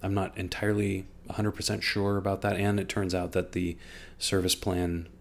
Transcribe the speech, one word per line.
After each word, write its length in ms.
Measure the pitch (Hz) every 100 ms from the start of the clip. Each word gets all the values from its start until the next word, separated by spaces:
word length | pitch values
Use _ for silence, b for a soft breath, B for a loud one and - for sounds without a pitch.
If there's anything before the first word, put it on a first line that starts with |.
I'm 120 | 98
not 220 | 101 95 -
entirely 720 | 92 - 107 104 101 95 - - -
a 60 |
hundred 180 | - 107
percent 320 | - 95 101
sure 320 | - 104 101 101
about 240 | 98 95
that. 160 | 104 92
And 240 | 101 101
it 80 | 95
turns 260 | 107 92
out 160 | 90 87
that 200 | - -
the 240 | 92 87 82 B B B -
service 380 | - 98 90 -
plan, 520 | 101 90 87 85 85 -